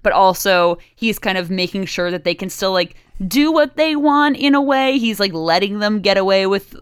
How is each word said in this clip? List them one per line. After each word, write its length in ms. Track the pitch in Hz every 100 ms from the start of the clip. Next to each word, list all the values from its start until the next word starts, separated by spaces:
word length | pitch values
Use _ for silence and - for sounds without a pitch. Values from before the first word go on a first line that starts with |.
But 120 | 208
also, 640 | - 190 180 196 180 175 175 - _
he's 240 | 226 202
kind 180 | 208 185
of 140 | 170
making 340 | 185 180 196 185
sure 240 | - 175
that 140 | 175
they 100 | 175
can 160 | 175 185
still, 220 | - 190
like, 240 | 185 170 - _ - 185
do 240 | 262 302
what 240 | 320 294 -
they 200 | 320 294
want 420 | 294 285 294 269
in 180 | 277 285
a 60 |
way. 360 | 277 269 269 269
He's, 220 | 226 208
like, 140 | 196
letting 460 | 165 160 175 202 208
them 220 | 208 214
get 160 | 196 196
away 300 | 190 190 190
with 280 | 196 - -